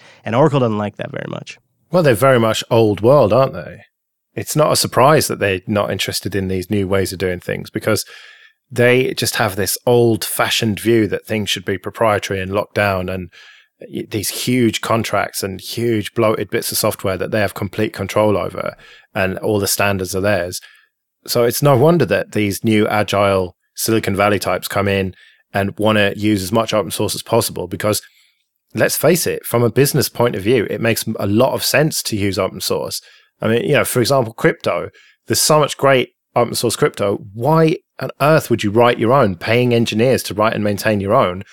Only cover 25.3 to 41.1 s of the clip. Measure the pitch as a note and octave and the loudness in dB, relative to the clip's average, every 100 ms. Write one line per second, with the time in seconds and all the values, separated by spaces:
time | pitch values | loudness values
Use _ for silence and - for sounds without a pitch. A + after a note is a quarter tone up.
25.3 | _ _ G2+ G2 G2 G#2+ G#2+ G2+ G#2 G#2 | _ _ -4 -2 0 2 2 2 0 0
26.3 | G#2 F#2 A2+ A2 G#2+ G2 - G#2 - - | 0 0 -2 0 -2 -2 -4 -4 -6 -2
27.3 | A#2 A2+ F2+ F2+ F#2 G#2 G#2+ - _ _ | 0 0 -6 -8 -4 -2 -2 -6 _ _
28.3 | _ _ _ _ G#2+ C#3+ - C#3+ E3+ - | _ _ _ _ -2 -2 2 2 2 0
29.3 | E2 - A#2+ A#2+ B2 C#3+ C#3+ G#2 - A#2+ | -4 -4 0 2 2 2 2 -2 0 -2
30.3 | G2+ F#2+ B2+ F#2+ G#2 A#2 A2 - G#2+ G#2 | 0 0 0 0 -2 -2 -2 -4 -4 0
31.3 | G#2 C3 A#2 - B2+ D#3 - - G#2+ G2+ | 2 2 0 0 2 2 -2 -6 -4 -2
32.3 | F#2+ F#2 F#2+ - D#2+ B1+ - - - _ | -2 -4 -4 -4 -4 -4 -10 -12 -20 _
33.3 | _ G#2+ A#2 - F3+ G3 C3 A2 C#3 A2+ | _ -2 0 2 2 2 0 2 0 0
34.3 | - E3 E3 G#2+ F2 E2 - _ _ - | 0 0 0 -2 -4 -6 -14 _ _ -6
35.3 | A2 - D3+ C#3 - C#3 C3 A#2 _ _ | -2 2 2 2 0 2 2 0 _ _
36.3 | - - - A#2+ - D3 - G2+ G#2+ G#2+ | -2 0 0 -4 0 -2 0 -2 -2 -8
37.3 | G#2 B2+ D#3+ D#3+ - - - C3 - C#3+ | -4 0 4 4 0 -6 -12 -12 0 2
38.3 | D#3 - A#2 G#2 G#2+ A#2+ A#2+ A2+ C#3 A2 | 2 2 0 2 4 4 4 2 4 2
39.3 | F2+ - A#2 B2 A#2 A#2 G#2+ B2+ A2 - | 0 0 2 4 2 2 2 2 2 -2
40.3 | G2 A2 G#2+ G#2 G2+ A2 G#2 G2 | 0 0 0 -2 -2 0 0 2